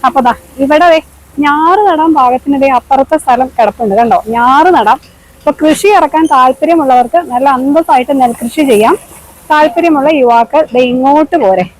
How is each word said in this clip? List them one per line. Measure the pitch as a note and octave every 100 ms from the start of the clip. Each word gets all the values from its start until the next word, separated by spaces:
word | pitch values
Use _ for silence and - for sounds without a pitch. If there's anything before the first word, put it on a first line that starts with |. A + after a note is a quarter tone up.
| C4
അപ്പൊ | C4+ B3
ദാ | A3+ - -
ഇവിടെ | C4+ D4+ F4
ദേ | D#4+ - - - - C#4+
ഞാറ് | D4 E4 F#4+ G#4
നടാൻ | D#4+ D#4+ D4+
പാകത്തിന് | B3+ B3+ C#4 C#4
ദേ | C4+ B3
അപ്പുറത്തെ | - C4+ C4+ D#4
സ്ഥലം | - B3 B3+ -
കിടപ്പുണ്ട്, | G#3+ - A3+ G3
കണ്ടോ, | A#3 F3+ G#3 A#3
ഞാറ് | A#3+ C#4 E4+ E4+
നടാം. | D4+ F#4 - _ _ _
അപ്പൊ | - D4
കൃഷി | D#4 D4+ G4 G4+
ഇറക്കാൻ | D#4 D#4 D#4+
താല്പര്യമുള്ളവർക്ക് | C#4 B3+ C4 D#4 E4 C#4 B3 B3 E4+ F4
നല്ല | B3 C#4 C4
അന്തസ്സായിട്ട് | C4 D4 E4 G#4 B3+ C#4
നെൽകൃഷി | B3+ A#3 A#3+ - C#4+
ചെയ്യാം. | G#3+ A3 F#4 - - - - -
താല്പര്യമുള്ള | D4+ D#4 E4+ E4+ D4+ C#4 D#4
യുവാക്കൾ | B3 A#3 A#3 D4 D4+
ദേ | B3 B3+
ഇങ്ങോട്ട് | B3+ C4 D4 D#4 E4+ G#3+
പോരെ. | F#3 F#3